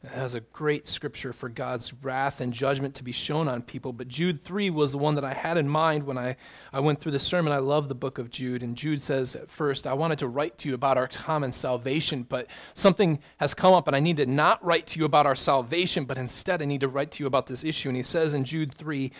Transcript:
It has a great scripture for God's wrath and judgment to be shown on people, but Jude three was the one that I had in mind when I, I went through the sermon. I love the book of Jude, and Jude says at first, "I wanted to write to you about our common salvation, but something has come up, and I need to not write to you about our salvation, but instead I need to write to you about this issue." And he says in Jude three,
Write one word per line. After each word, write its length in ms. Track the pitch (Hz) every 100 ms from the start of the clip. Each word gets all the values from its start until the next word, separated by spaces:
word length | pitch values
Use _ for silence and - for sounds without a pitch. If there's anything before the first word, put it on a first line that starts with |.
It 60 | 120
has 240 | - 131
a 80 | 120
great 460 | 110 - 151 147 -
scripture 440 | - 147 - 131
for 160 | 120 127
God's 460 | 120 127 127 123
wrath 480 | 123 135 131 139 -
and 100 | 123
judgment 440 | 120 135 139 135 135
to 80 |
be 80 | 127
shown 360 | 120 - 151 156
on 140 | 120
people, 320 | 117 131 131
but 140 | 120 127
Jude 340 | 127 175 156
three 300 | - 190 202
was 220 | 156 147
the 40 | 139
one 160 | 151
that 100 | 147
I 120 | 135 131
had 220 | 165 170
in 120 | 143
mind 380 | 151 160 151 139
when 100 | 131
I, 200 | 123 127 - - -
I 60 | 139
went 200 | 147 147
through 120 | 160
the 80 | 139
sermon. 340 | - 180 160
I 60 | 143
love 280 | 135 147 143
the 60 |
book 240 | 127 139 131
of 140 | 120
Jude, 320 | - 127 123
and 120 | 120 120
Jude 240 | 151 147
says 360 | - 139 127 -
at 120 | -
first, 380 | - 151 135 139
"I 80 |
wanted 240 | 135 165 151
to 100 | 135
write 300 | 123 160 -
to 120 | 147
you 40 |
about 240 | 127 139 127
our 100 | 127
common 440 | - - 156 139
salvation, 720 | 127 139 123 120 147 - 143
but 240 | 120 131 123 - -
something 460 | - 202 175 190 151 - _
has 160 | 147
come 220 | - 185 185
up, 100 | 151
and 100 | 139
I 40 |
need 180 | 156 156
to 80 | 131
not 400 | 139 160 214 180
write 220 | 170 -
to 120 | 160
you 60 | 156
about 220 | 147 147
our 80 | 127
salvation, 680 | - 139 117 165 180 - 131
but 120 | 131
instead 460 | 127 - - 180
I 20 | 143
need 160 | 143
to 60 | 135
write 240 | 135 151
to 120 | -
you 40 | 143
about 180 | 139 -
this 180 | 123
issue." 260 | 156 151 139
And 60 | 127
he 60 |
says 320 | 135 170 160
in 100 | 147
Jude 300 | 131 160 156
three, 380 | - 151 143 135 -